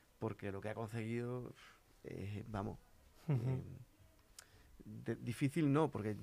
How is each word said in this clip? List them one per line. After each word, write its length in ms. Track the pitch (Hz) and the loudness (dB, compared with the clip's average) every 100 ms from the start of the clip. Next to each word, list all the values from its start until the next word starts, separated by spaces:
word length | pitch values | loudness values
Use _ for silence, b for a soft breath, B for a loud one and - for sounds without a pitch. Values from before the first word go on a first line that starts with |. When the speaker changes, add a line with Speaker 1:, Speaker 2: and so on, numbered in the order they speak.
| b - | b -4
Speaker 1:
porque 320 | 110 101 101 | -2 -2 -4
lo 100 | 98 | -2
que 80 | 107 | -4
ha 60 | 107 | -4
conseguido, 760 | 110 113 110 117 120 123 123 - B B - - | -4 -2 -2 -2 -2 -4 -6 -12 B B -20 -16
eh, 420 | - 87 98 104 - | -10 -6 -4 -4 -2
vamos, 300 | 107 104 - - - - - - | -2 -2 -4 -12 -20 -20 -4 2
Speaker 2:
Ujú. 220 | 127 127 | 4 4
Speaker 1:
em, 140 | 131 90 - - - - - - - b b b - 107 | 0 -2 -10 -16 -20 -20 -20 -20 -20 b b b -16 -12
de-, 300 | 110 120 110 | -6 -2 -2
difícil 560 | 120 - 139 - 143 | -2 2 2 4 6
no, 180 | 143 147 | 6 4
porque 240 | 104 107 104 | 2 0 0